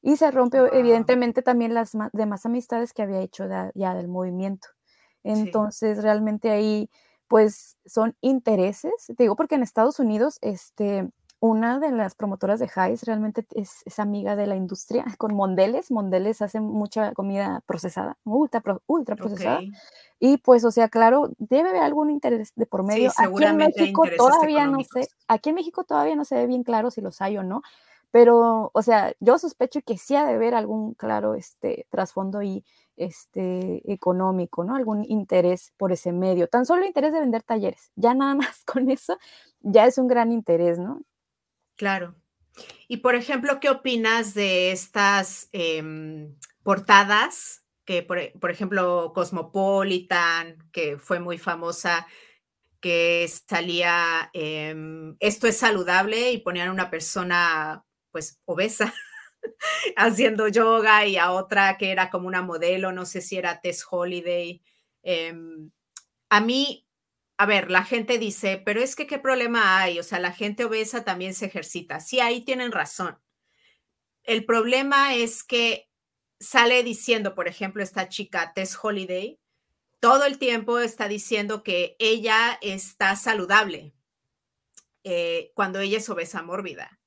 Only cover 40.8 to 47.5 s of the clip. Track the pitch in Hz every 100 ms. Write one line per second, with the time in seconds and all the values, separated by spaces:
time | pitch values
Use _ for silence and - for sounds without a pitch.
40.8 | 185 277 - _ _ _ _ _ _ -
41.8 | 202 190 175 175 _ _ _ - - -
42.8 | _ 240 247 247 240 269 285 269 285 269
43.8 | 269 233 220 226 214 202 202 185 180 185
44.8 | - 208 202 202 190 - - 196 170 160
45.8 | 156 156 156 156 151 139 - _ - 196
46.8 | 196 202 202 208 285 - -